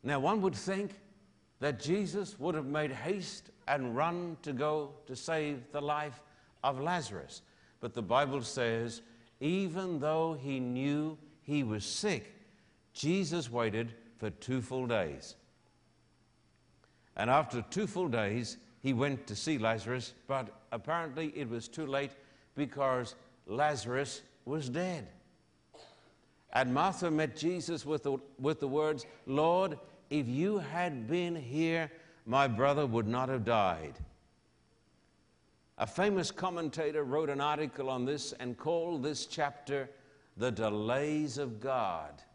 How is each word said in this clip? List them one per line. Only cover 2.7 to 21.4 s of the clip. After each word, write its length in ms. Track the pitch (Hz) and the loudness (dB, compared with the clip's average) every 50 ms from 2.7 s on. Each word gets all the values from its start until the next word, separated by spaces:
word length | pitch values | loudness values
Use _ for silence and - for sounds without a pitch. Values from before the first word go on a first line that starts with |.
| 143 151 151 147 | 0 0 0 0
haste 600 | 131 123 117 170 196 202 180 - - - - - - - - - | -2 -4 -4 -4 -2 -2 -4 -8 -10 -12 -16 -20 -20 -12 -2 0
and 280 | 143 147 131 123 113 | 0 2 2 0 0
run 420 | 123 151 170 170 175 175 170 165 - | 2 2 2 0 -2 -4 -6 -8 -8
to 120 | - 151 139 | -8 -6 -4
go 400 | 123 147 151 151 156 147 143 139 - - | 0 0 2 2 0 -2 -4 -10 -16 -14
to 100 | - 127 | -12 -12
save 560 | 120 - - 165 160 151 147 147 131 120 - | -10 -4 -2 0 0 0 -2 -4 -6 -8 -6
the 100 | - 147 | -6 -4
life 400 | 143 147 147 151 151 151 127 - - - - - - _ _ _ - | -2 0 0 0 -2 -6 -8 -14 -18 -20 -20 -20 -20 _ _ _ 0
of 160 | 135 139 131 | 0 0 2
Lazarus. 640 | 139 165 180 120 - 101 101 85 67 - - - - _ _ _ - - _ _ | 0 0 0 0 -2 -4 -8 -8 -10 -10 -16 -18 -20 _ _ _ -20 -20 _ _
But 140 | - 120 - | -8 -6 -4
the 80 | 120 | -4
Bible 400 | 110 90 120 127 147 139 131 139 | 0 4 4 4 4 4 2 -2
says, 600 | 117 - - 131 123 117 113 113 117 117 113 - - - - - - - _ _ | -2 -4 -2 0 2 2 2 0 0 -2 -6 -8 -14 -20 -20 -20 -20 -20 _ _
even 600 | 135 151 175 190 196 185 156 185 190 185 175 147 | -2 0 0 2 0 0 -2 -4 -4 -2 -2 -2
though 340 | 131 151 156 160 160 165 160 | 0 0 2 2 2 0 0
he 260 | 143 131 139 139 131 | -4 -4 -4 -2 -2
knew 580 | 127 123 123 127 135 143 143 151 151 160 156 151 - - - - | 0 -2 0 0 0 2 2 2 0 -2 -4 -8 -16 -20 -20 -18
he 220 | - - 147 147 135 | -6 -2 0 0 2
was 220 | 110 107 104 101 | 2 0 -2 -2
sick, 480 | - - - - 214 180 120 - - - - - - - - - - _ _ _ _ _ | -4 -4 -2 0 0 0 0 -4 -8 -18 -20 -20 -20 -20 -20 -20 -20 _ _ _ _ _
Jesus 580 | - - 147 180 196 190 147 165 175 151 120 | -2 0 2 2 2 2 0 0 -2 -4 -2
waited 420 | 117 120 117 113 98 110 117 117 113 - - - - - | 0 0 0 2 2 0 -2 -2 -6 -14 -20 -20 -14 -6
for 140 | - 107 | -6 -6
two 300 | 90 - - - 127 131 | -6 -6 -4 -2 -2 -2
full 260 | 117 - 127 131 127 120 | 0 -2 -4 -4 0 2
days. 480 | 117 107 92 78 71 65 - - - - _ _ _ _ _ _ _ _ _ _ _ _ _ _ _ _ _ _ _ _ _ _ _ _ _ _ _ _ - _ _ _ _ _ _ | 2 2 2 0 -2 -8 -12 -16 -18 -20 _ _ _ _ _ _ _ _ _ _ _ _ _ _ _ _ _ _ _ _ _ _ _ _ _ _ _ _ -20 _ _ _ _ _ _
And 140 | - 101 117 | -2 2 4
after 320 | 131 147 156 - - 120 110 | 4 4 4 2 -2 -4 -4
two 220 | - - 185 214 | -4 -2 -2 -2
full 220 | 196 202 170 185 160 | -2 -2 -2 0 0
days, 500 | 117 117 107 101 104 120 120 107 - - - - - - | 2 2 2 2 0 -2 -2 -4 -8 -12 -18 -20 -20 -6
he 120 | - 135 135 | -2 0 2
went 320 | 113 135 143 139 120 - - | 2 2 0 0 -4 -6 -8
to 80 | 107 | -8
see 220 | - - 160 160 131 | -6 -2 -2 -2 2
Lazarus, 560 | 110 113 113 110 95 113 123 127 113 - - - - - | 2 2 2 2 0 -4 -4 -4 -4 -8 -14 -18 -6 -4
but 220 | 139 131 127 101 - - - - | -4 -2 -2 -6 -12 -18 -12 -8
apparently 600 | - 117 - - 160 170 165 160 127 156 160 151 - | -8 -8 -4 -2 -2 -2 -2 -4 -4 -4 -4 -4 -4
it 140 | - | -6